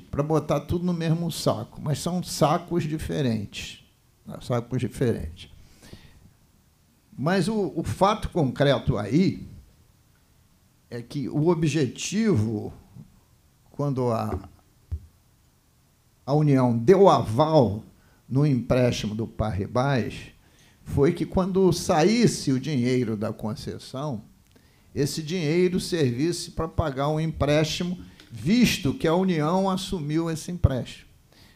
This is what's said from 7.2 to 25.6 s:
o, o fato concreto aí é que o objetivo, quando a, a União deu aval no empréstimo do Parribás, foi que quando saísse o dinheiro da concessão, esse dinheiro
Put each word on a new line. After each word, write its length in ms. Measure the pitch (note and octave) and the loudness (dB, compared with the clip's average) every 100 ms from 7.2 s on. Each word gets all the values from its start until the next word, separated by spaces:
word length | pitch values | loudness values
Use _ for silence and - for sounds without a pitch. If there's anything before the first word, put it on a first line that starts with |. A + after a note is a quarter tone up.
| C#3+ F#3+ F3+ | 0 0 0
o, 240 | A3 F3+ | 0 -2
o 80 | E3 | -4
fato 460 | - - F#3+ G#3+ - | -6 2 2 2 -2
concreto 720 | F3+ C3+ - C#3+ B2 C3 G#2+ | -2 -2 2 2 4 0 -2
aí 500 | G#2 C#3+ F#3 - - - - _ _ _ _ _ _ _ _ _ _ _ _ | 0 2 2 0 -12 -18 -20 _ _ _ _ _ _ _ _ _ _ _ _
é 100 | A#2+ | -14
que 300 | A2+ D3 A#2+ | -10 -6 -4
o 180 | C#3+ D#3+ | 0 2
objetivo, 1300 | E3+ D#3+ D3+ B2+ - - G3 A3 B2+ A2 G#2+ G#2+ - - - - _ _ _ _ _ _ | 4 2 2 0 -2 -4 0 2 2 2 -2 -6 -14 -20 -20 -20 _ _ _ _ _ _
quando 420 | - C#3+ C3 B2 | -6 -4 0 0
a, 260 | A2+ G#2+ - - - _ _ _ - - _ _ _ _ _ _ _ _ _ _ _ - | 0 -2 -6 -10 -20 _ _ _ -12 -12 _ _ _ _ _ _ _ _ _ _ _ -2
a 80 | |
União 420 | D3+ D3+ C3+ B2 A#2 | 2 4 4 4 4
deu 320 | A#2 F#3+ G3 | 6 8 8
aval 720 | C#3+ G2 A2+ D#3 D#3+ A2 G#2 - _ _ _ - | 6 2 0 4 6 4 0 -10 _ _ _ -4
no 160 | C3 | 0
empréstimo 720 | D3+ B2+ - B2+ B2 - G#2+ | 2 2 0 2 2 0 -4
do 100 | G#2+ | -6
Parribás, 1080 | G#2+ - A2 F#2+ F#2+ A#2 C#3 C3+ G2+ G2 - - _ _ _ _ | -8 -4 -4 -4 -2 -2 0 0 -2 -8 -16 -20 _ _ _ _
foi 300 | - - C#3+ | -6 2 2
que 120 | F3 | 2
quando 480 | E3 G3 F#3 F#3+ F#3 | -2 -2 0 4 4
saísse 800 | - - E3+ E3+ A#3 G3+ - - | 2 0 2 4 4 4 2 -2
o 80 | C3 | -2
dinheiro 580 | C3+ C#3+ A#2+ B2+ A2 A2 | 0 0 2 0 0 -2
da 160 | G#2+ | -6
concessão, 920 | G#2 A2 G#2+ A#2 F2+ - B2+ D3+ A2 - _ _ _ _ _ _ | -6 -8 -8 -10 -12 -12 -10 -8 -8 -12 _ _ _ _ _ _
esse 300 | A2+ C#3 - | -2 -2 -2
dinheiro 560 | D3+ F#3 D3 E3+ | -6 -4 0 2